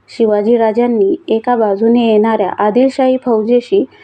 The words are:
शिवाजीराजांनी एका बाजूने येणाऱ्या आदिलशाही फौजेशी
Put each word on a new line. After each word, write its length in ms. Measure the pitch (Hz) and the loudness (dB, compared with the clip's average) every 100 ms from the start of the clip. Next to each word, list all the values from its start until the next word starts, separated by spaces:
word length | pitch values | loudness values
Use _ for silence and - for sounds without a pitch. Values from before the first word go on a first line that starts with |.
| _ - | _ -4
शिवाजीराजांनी 1000 | 220 208 208 240 220 214 240 233 196 - - | 0 0 0 2 0 0 0 0 0 -2 -4
एका 280 | 220 233 240 | -4 -2 -2
बाजूने 560 | 214 196 220 240 233 | 0 0 0 2 2
येणाऱ्या 380 | 214 220 220 185 | 2 2 0 -2
आदिलशाही 680 | - 208 208 269 - 262 254 | -2 0 2 0 0 -2 0
फौजेशी 680 | 254 220 220 247 - 392 262 - | -2 -2 0 0 0 -2 -2 -8